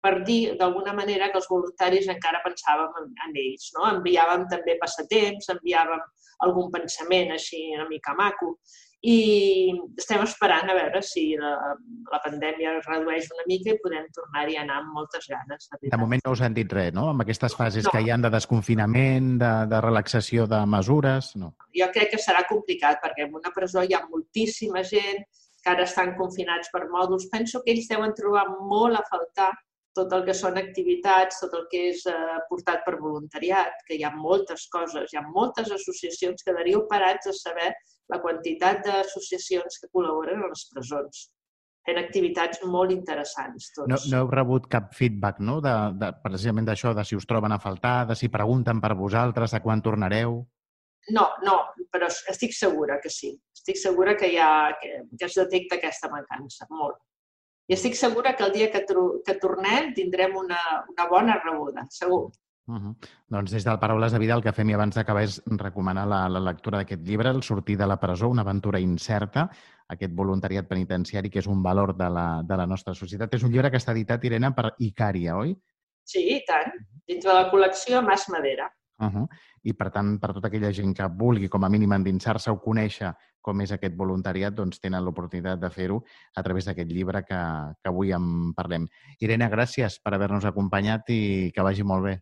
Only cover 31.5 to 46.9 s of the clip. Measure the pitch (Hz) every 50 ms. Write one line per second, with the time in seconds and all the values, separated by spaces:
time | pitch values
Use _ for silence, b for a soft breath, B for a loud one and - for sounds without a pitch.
31.5 | - 170 170 - - 175 180 180 175 175 - 185 170 165 165 165 165 165 - -
32.5 | 180 175 - - 170 170 - 185 175 156 151 156 151 151 151 151 - 151 165 175
33.5 | 190 196 170 - - - - - 165 151 151 147 147 156 156 160 185 196 196 185
34.5 | 165 - - - - 175 170 165 147 151 - - - 151 147 151 165 196 233 254
35.5 | - - 226 214 202 196 - - 185 - - 170 170 - - 180 180 - - 190
36.5 | 180 170 170 175 196 208 214 - 208 202 190 185 190 - - 202 190 - - 175
37.5 | 170 170 170 - - b b b b b _ _ 175 165 175 170 165 160 - 170
38.5 | 160 - 180 190 196 196 202 202 202 190 190 - - 196 - - 185 180 - -
39.5 | 381 - - 175 - - - - _ 185 175 160 156 156 160 151 185 214 202 180
40.5 | - - - - _ 139 123 123 147 143 143 139 - - - _ _ _ _ _
41.5 | _ _ _ _ _ _ _ - 170 175 175 170 - 196 180 170 165 170 170 170
42.5 | - - 196 180 175 180 185 185 185 185 180 170 151 147 147 - - 147 135 127
43.5 | 123 131 - - _ 151 143 127 127 139 131 143 131 127 131 123 123 131 131 123
44.5 | 131 131 - - - 120 101 95 - - 131 120 107 101 95 101 98 - 101 110
45.5 | 135 160 147 139 123 110 104 104 92 95 110 95 - - _ 104 95 92 98 117
46.5 | 107 110 113 110 107 - - 120